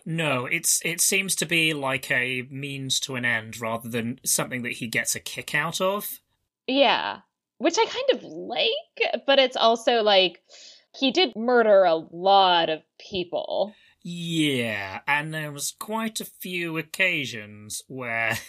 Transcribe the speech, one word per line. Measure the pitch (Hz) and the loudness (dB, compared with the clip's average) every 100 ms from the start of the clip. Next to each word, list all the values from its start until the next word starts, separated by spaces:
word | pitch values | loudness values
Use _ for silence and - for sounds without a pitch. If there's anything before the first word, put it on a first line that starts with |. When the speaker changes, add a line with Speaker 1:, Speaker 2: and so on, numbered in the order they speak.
| - | -6
Speaker 1:
no. | 165 151 127 139 | -2 -2 -2 -2
It's, | 165 - - | -2 0 0
it | 175 175 | -2 0
seems | - 190 190 - | 0 0 -2 -4
to | 160 | 0
be, | 165 160 | 2 2
like, | 147 135 131 - | 0 -2 -4 -2
a | 131 123 127 131 | -2 0 -4 -8
means | 135 143 139 131 - | -10 -10 -8 -4 -4
to | - 127 | -4 -4
an | |
end | 120 113 110 110 | -2 -2 -6 -8
rather | 113 113 113 | -4 -4 -4
than | 120 117 131 - | -4 -4 -4 -2
something | - 127 127 | -2 -2 -6
that | 117 | -8
he | - 113 | -8 -6
gets | 117 113 110 | -4 -4 -6
a | |
kick | - - - 151 | -8 -12 -6 -4
out | 165 - | -2 -2
of. | 190 202 - - _ _ _ _ - | -2 -2 -6 -14 _ _ _ _ -2
Speaker 2:
Yeah. | 269 240 147 98 - _ _ _ - | 2 4 2 -2 -8 _ _ _ -2
Which | 294 440 | 0 2
I | 453 | 0
kind | 466 539 240 | 0 0 0
of | |
like, | 175 156 190 - 440 587 679 - 453 240 - | -2 -12 -8 -2 -2 -2 -6 -4 -4 -2 2
but | 269 | 4
it's | 262 - | 4 4
also, | 226 233 254 233 | 2 4 2 4
like, | 208 190 180 - _ - - - _ - | 6 6 4 0 _ -20 -20 -20 _ -2
he | 269 | 0
did | 320 302 220 | 2 2 0
murder | 240 240 220 196 | 2 4 8 8
a | 180 160 | 8 4
lot | 160 170 190 196 185 175 160 | -2 -2 6 6 8 4 2
of | 156 _ _ | -2 _ _
people. | - 185 - 151 - 98 208 - _ _ | -10 -8 -4 -6 -2 -2 -2 -6 _ _
Speaker 1:
Yeah, | 170 175 170 165 151 127 117 101 95 98 - | -14 -8 -4 0 2 2 -2 -4 -6 -6 -2
and | 147 156 | 0 -2
there | 156 151 | -6 -8
was | 143 - - | -8 -8 -8
quite | - 220 220 220 | -6 -4 -4 -6
a | 196 | -12
few | - 190 180 170 160 | -12 -8 -6 -4 -6
occasions | 156 - 185 165 120 113 104 104 104 - - | -4 0 0 0 -4 -8 -14 -16 -14 -14 -12
where | 131 120 113 113 113 | -10 -6 -2 0 -2